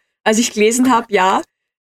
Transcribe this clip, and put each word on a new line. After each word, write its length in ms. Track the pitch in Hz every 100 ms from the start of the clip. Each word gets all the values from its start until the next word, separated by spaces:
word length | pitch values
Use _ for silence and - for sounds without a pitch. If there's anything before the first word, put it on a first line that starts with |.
| _ _
Als 140 | 202 220
ich 160 | 240
gelesen 360 | 214 214 240 254
hab, 180 | 233 233
ja, 300 | 202 185 226 - _ _ _